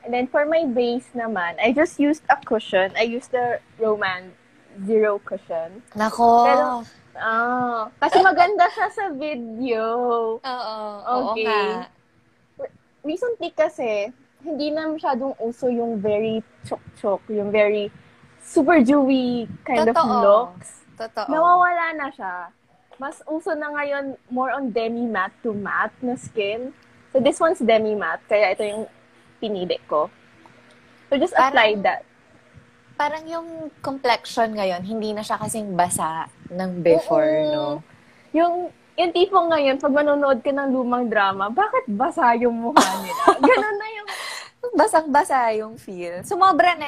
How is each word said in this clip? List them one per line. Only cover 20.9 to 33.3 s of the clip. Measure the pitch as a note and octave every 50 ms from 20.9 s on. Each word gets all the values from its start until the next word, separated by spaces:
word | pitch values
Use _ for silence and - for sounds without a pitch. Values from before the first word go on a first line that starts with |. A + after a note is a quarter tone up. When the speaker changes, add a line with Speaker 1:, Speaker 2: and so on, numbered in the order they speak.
| _ _
Speaker 2:
Totoo. | A3+ A3+ _ A3+ G#3 -
Speaker 1:
Nawawala | D4 D#4 E4 F4 F4+ F4+ F4+ F4+ F4 E4+ E4+ E4 D#4+
na | D#4 C#4+ C4+
siya. | - - G#3+ F#3+ F3+ F3+ F3 F3 _ _ _ _ _ _ _ _ - _
Mas | C4 C#4 - - -
uso | - D#4 D#4+ - G4 D#4+
na | D4+ D4+ D4
ngayon, | D4 D4 C#4+ C#4+ C#4 C#4 C#4 C4+ B3+ - _
more | _ A#3+ B3 C4 C4
on | A#3 C#4 C#4 B3
demi-matte | G3 A#3 A3+ A3+ A#3 A#3 A#3+ A#3 A3 F#3+ F#3 G3+ _ _
to | _ A#3+ G#3
matte | G#3 G3+ F3 D3 E3+ G3 A3 - _
na | B3+ B3 B3
skin. | A#3+ - - - A3+ G3+ G3+ G#3+ A3+ B3 C4 - _ _ _ _ _ _ _
So, | _ C4
this | A#3 C#4 D#4 -
one's | F4 D#4+ F4+ -
demi-matte, | B3+ G#3+ A3+ A3 A3 G#3+ G#3+ G#3 F3+ D#3+ E3 F3+ _
kaya | _ A3+ G#3 G#3 F#3
ito | F#3+ - A3
yung | G#3 G#3 G#3+ A3 - _ _ _ _ _ _ _ _ _ _
pinili | - A3 G#3 F#3+ F3+ F3 - - -
ko. | - F3 D3+ D3+ F#3+ _ _ _ _ _ _ _ - - - _ _ - _ _ _ _ _ _
So, | _ -
just | C#4 D4 F#4
Speaker 2:
Parang | - - C4+ C4 C4+
Speaker 1:
apply | B3+ A3+ A3 G#3+ G#3
that. | F#3 F#3 E3+ - - _ _ _ _ _ _ _ _ _ _ - _ _ _ _ _ _ -
Speaker 2:
parang | - D4 D4 D4 D#4+ D#4+
yung | D#4+